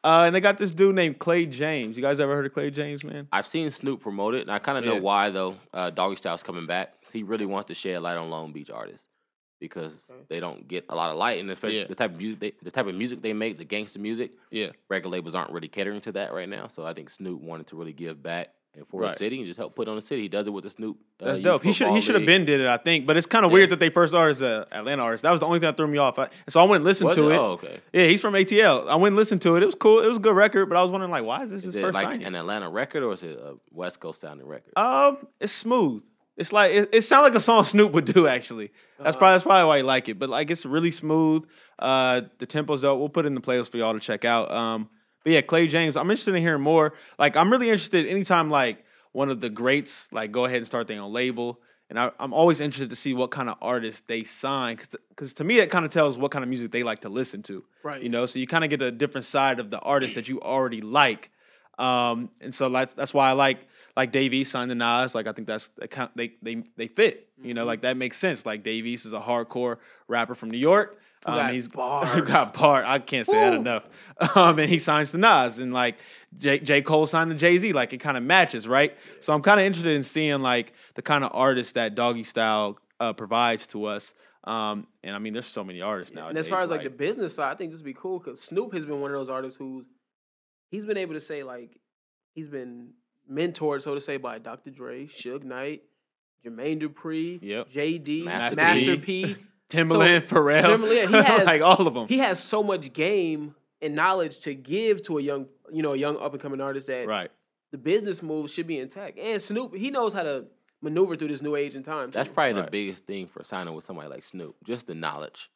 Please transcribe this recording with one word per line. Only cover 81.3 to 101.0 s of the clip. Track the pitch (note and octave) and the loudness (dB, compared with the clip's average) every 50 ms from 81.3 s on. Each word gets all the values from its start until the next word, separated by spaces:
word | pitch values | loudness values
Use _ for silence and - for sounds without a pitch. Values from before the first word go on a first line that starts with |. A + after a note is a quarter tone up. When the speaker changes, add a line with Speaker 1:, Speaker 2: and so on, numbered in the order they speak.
| - A#2 C3 C3+ C3 B2 A#2+ - - | -2 2 2 2 2 0 -4 -4 -4
Speaker 1:
that | B2 A#2 A2 G#2 | -4 -4 -4 -2
Doggy | A2+ A#2+ A#2+ A#2+ A#2 A2 | -2 -2 -2 -2 -4 -8
Style, | - - A#2 A2+ A2 A2 G#2+ G#2+ G2+ G#2 _ _ _ _ _ | -6 -4 -2 0 0 0 0 -2 -4 -6 _ _ _ _ _
uh, | A#2+ A2+ | -6 -6
provides | G#2+ - A2 F#2+ A2+ A#2 A#2+ A#2 A#2 A2 - - | -4 -8 -8 -4 0 0 0 0 -2 -4 -6 -12
to | - G#2+ G#2 | -10 -8 -6
us. | G#2 G#2 G2+ - - _ _ _ _ _ _ _ | -6 -8 -8 -12 -16 _ _ _ _ _ _ _
Um, | - A2+ A2+ A2 G#2 G#2 G#2 - _ _ _ - | -8 -6 -6 -4 -6 -6 -8 -10 _ _ _ -14
and | F#2+ G2+ | -12 -12
I | G#2 | -10
mean, | G#2+ A2 | -10 -10
there's | G#2+ A#2+ A#2+ | -10 -10 -12
so | - - A2+ G2 | -10 -12 -12 -12
many | F#2+ F2+ F2 | -12 -12 -10
artists | F2+ G#2 G#2+ F#2+ F2 - - | -8 -6 -6 -8 -10 -14 -16
Speaker 3:
Yeah, | D#2+ | -16
Speaker 1:
nowadays. | D#2 E2 | -12 -8
Speaker 3:
and | D#3 D#3+ | -8 -8
as | D#3 E3 | -6 -4
far | F#3+ F#3 | -4 -4
as, | F3+ E3 | -2 -4
like, | E3 D3 | -4 -6
Speaker 1:
like | C3+ C3 | -8 -10
Speaker 3:
the | B2+ | -8
business | A#2+ C#3+ F3 A#3 C4 G3+ D#3+ - | -6 -6 -6 -4 -6 -8 -8 -6
side, | - D3 C3+ | -6 -6 -6
I | D3+ | -6
think | - F#3+ D#3+ | -8 -12 -14
this | D#3+ E3 | -14 -16
would | D#3 | -16
be | C#3 C3 | -18 -16
cool | - - F#3 F#3+ F3 | -12 -10 -10 -10 -8
'cause | F3 C#3 B2+ - | -10 -14 -18 -16
Snoop | - - D#3+ F#3+ A#3+ A#3 G3 | -16 -8 -6 -6 -6 -6 -8
has | E3+ D3+ | -10 -8
been | D3 D3 C#3+ | -8 -8 -8
one | C#3 C#3 | -6 -6
of | C#3+ | -6
those | C#3 C3+ B2+ | -8 -8 -8
artists | C3 C3 C3 C3 C3 _ | -8 -8 -10 -10 -14 _
who's, | C#3 C3 C3 C3 A#2+ _ _ _ _ _ _ _ _ _ _ _ _ _ _ _ _ _ | -14 -14 -14 -14 -18 _ _ _ _ _ _ _ _ _ _ _ _ _ _ _ _ _
he's | - G#3 G#3 | -12 -10 -6
been | G#3+ G#3 | -6 -6
able | G3 F#3 E3+ D#3 | -6 -6 -8 -8
to | D3+ | -12
say, | D3 - D#3+ D3 | -10 -10 -12 -12
like, | C#3 B2+ B2 A#2+ A#2+ A#2 _ _ _ _ _ _ _ _ _ _ _ _ _ | -12 -12 -14 -16 -18 -20 _ _ _ _ _ _ _ _ _ _ _ _ _
he's | D#3+ D#3+ D3 | -16 -14 -12
been | C#3+ C3+ B2+ B2 A#2+ A#2+ A#2+ A#2+ _ _ _ _ _ _ _ _ | -12 -12 -12 -12 -16 -18 -20 -20 _ _ _ _ _ _ _ _
mentored, | C3+ D3 E3+ E3 D#3 - D#3+ D3+ C#3+ C3+ | -6 -4 -4 -4 -4 -4 -4 -4 -4 -4
so | C#3 D3+ C#3+ | -6 -8 -8
to | C#3+ | -8
say, | C#3 - C#3+ | -6 -8 -8
by | C3+ B2+ B2 A2+ A2+ | -8 -8 -10 -12 -12
Doctor | A2+ A2+ A#2 B2 _ C#3+ | -14 -16 -16 -16 _ -20
Dre, | C3 C3 B2 B2 B2 B2+ C#3+ | -18 -16 -16 -14 -14 -14 -16
Suge | D3 - - - B2 B2+ C3+ C3+ | -16 -16 -14 -12 -10 -12 -12 -12
Knight, | C3 B2 B2+ C3+ C#3+ D3+ - _ _ _ _ _ _ _ _ _ _ _ _ _ | -12 -12 -10 -10 -10 -10 -12 _ _ _ _ _ _ _ _ _ _ _ _ _
Jermaine | A#2+ A#2 A2+ B2+ D#3 D#3+ D#3 | -18 -14 -8 -6 -6 -4 -4
Dupri, | D3+ D3+ D3 - - D#3+ D#3+ D#3+ D#3+ E3+ F3+ E3+ | -6 -8 -10 -12 -12 -8 -6 -6 -6 -6 -8 -12
Speaker 1:
Yep. | E3 G2+ G#2 A2+ A#2+ _ | -10 -8 -8 -8 -8 _
Speaker 3:
J | B2+ C#3+ D3 D#3+ E3 E3+ | -6 -4 -2 -2 -4 -4
D, | C#3+ C#3 D3+ D#3+ E3+ | -6 -6 -6 -6 -4
Speaker 2:
Master | E3+ F3 F#3 F3 F3+ - | -6 -6 -4 -4 -4 0
Speaker 3:
Master | D3+ D#3+ E3+ - - C3 C3+ - | 2 4 4 4 4 4 2 2
Speaker 1:
P. | - - - F#3 F#3 F#3+ G3+ G3+ | 0 -2 -4 -4 -4 -4 -6 -8
Speaker 3:
P. | - - _ _ | -10 -16 _ _
Speaker 1:
<laughs> | _ _ _ | _ _ _
Timbaland, | - E3 E3 D#3+ E3 D#3 E3 E3+ F3 E3+ E3 | 0 0 2 4 6 6 8 8 6 4 2
Speaker 3:
So, | - - | 2 2
Speaker 1:
Pharrell. | E3+ D3 C#3+ D3 D#3 | 4 4 6 6 6
Speaker 3:
Timbaland, | D#3 F#3 G#3+ A3+ A3+ G#3+ A3+ A#3+ | 8 8 6 6 4 2 2 2